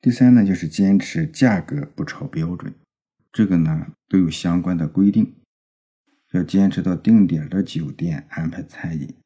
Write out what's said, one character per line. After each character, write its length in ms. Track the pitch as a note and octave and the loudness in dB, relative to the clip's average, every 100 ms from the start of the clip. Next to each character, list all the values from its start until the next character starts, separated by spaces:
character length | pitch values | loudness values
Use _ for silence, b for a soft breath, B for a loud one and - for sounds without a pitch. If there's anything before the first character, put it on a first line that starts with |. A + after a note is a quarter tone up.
第 120 | - | 0
三 200 | A#2+ B2 | 4 6
呢， 120 | B2 | 6
就 100 | G2 | 4
是 140 | F2+ E2 | 0 -4
坚 280 | D#2+ G2 G2 | 0 2 2
持 300 | - E2+ D#2 | 0 -6 -6
价 340 | - C3 G2+ | 0 0 0
格 240 | - D2 C#2+ - | -4 -8 -10 -10
不 80 | |
超 200 | D#2+ - D3 | -10 -10 -10
标 280 | D#2+ D#2+ | -6 -6
准。 180 | F2 - - _ _ _ _ _ | -8 -12 -16 _ _ _ _ _
这 120 | - | -2
个 120 | G#2 F2+ | 2 2
呢， 360 | D#2+ D#2+ E2 - _ | 2 -2 -6 -16 _
都 80 | F#2+ | 0
有 140 | F2 | 0
相 320 | D#2 F2 F2 | -2 -2 -2
关 140 | F2 F2 | -2 -2
的 100 | D#2+ | -4
规 240 | - G2+ | 2 2
定， 240 | G#2 G#2+ - _ _ _ _ _ _ _ _ _ | 2 0 -4 _ _ _ _ _ _ _ _ _
要 100 | F#2 | -4
坚 280 | E2 F#2+ G2 | -2 2 2
持 100 | - | 0
到 120 | F2+ | -4
定 320 | F2 - A2+ F#2+ | -2 4 4 4
点 220 | E2 D2 | 0 -4
的 160 | F#2 | -4
酒 260 | G2 - D2+ | -4 -6 -8
店 360 | C2+ E2+ D2 - | -6 -6 -6 -10
安 180 | - E2 | -8 -8
排 140 | D#2+ | -8
餐 380 | D#2+ - F2 D#2+ | -16 -12 -10 -8
饮 120 | C#2 - | -10 -16